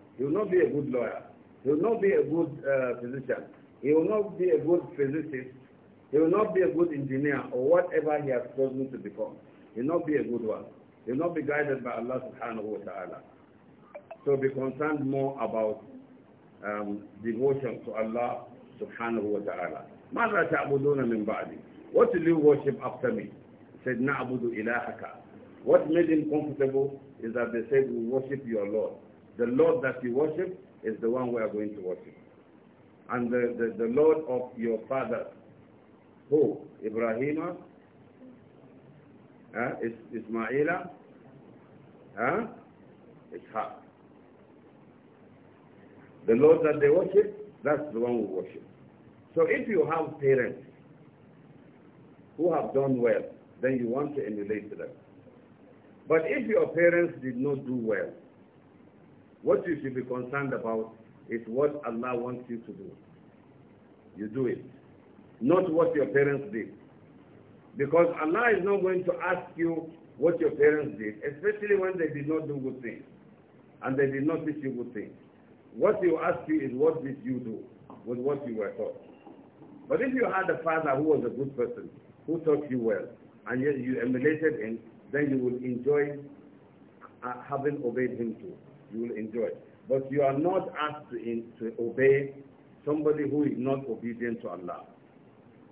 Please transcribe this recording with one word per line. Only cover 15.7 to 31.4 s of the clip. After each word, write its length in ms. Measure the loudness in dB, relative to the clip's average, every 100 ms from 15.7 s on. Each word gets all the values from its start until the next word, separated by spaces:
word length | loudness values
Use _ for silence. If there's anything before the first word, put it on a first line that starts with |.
| -2 -10 -20 -20 -20 -20 -20 -20 -12
um, 460 | -6 -6 -4 -8 -10 -8
devotion 560 | -6 0 2 2 -2 -8 -8
to 80 |
Allah 500 | -4 -2 -2 -2 -4 -10 -18 -20 -12
subhanahu 440 | -12 -6 -2 -2
wa 160 | 0 -2
ta'ala. 440 | -2 -4 -6 -6 -12 -20 -8
ماذا 380 | -2 0 2 2
تعبدون 560 | 0 0 0 2 2 2
من 160 | 0
بعدي? 320 | -2 -4 -6 -12 -16 -20 0
What 200 | 4 4
will 100 | 4
you 140 | 2 6
worship 400 | 8 6 4 -2
after 260 | -6 -4 -2
me? 140 | -2 -6 -14 -20 -20 -20
He 60 | -8
said, 140 | -4 0
نعبد 440 | 0 0 -2 -2 -2
إلهك. 500 | -2 -2 -2 -4 -8 -12 -14 -20 -20 -20 -8
What 240 | 6 6 6
made 180 | 4 4
him 180 | 2 2
comfortable 720 | -2 -2 0 0 2 0 -4 -16 -10
is 100 | -6
that 180 | -4 -2
they 100 | -2 2
said, 180 | 2 2
"We 160 | 0 -2
worship 360 | -2 -2 -6
your 220 | -4 -2 -2
Lord." 260 | -2 -4 -6 -18 -20 -20 -4
The 80 | 0
Lord 340 | 4 4 4
that 200 | 0 -2
you 100 | -2
worship 460 | 0 0 0 -4 -8 -16 -8
is 160 | -6 -2
the 80 | -2
one 240 | 0 -2
we 80 | -2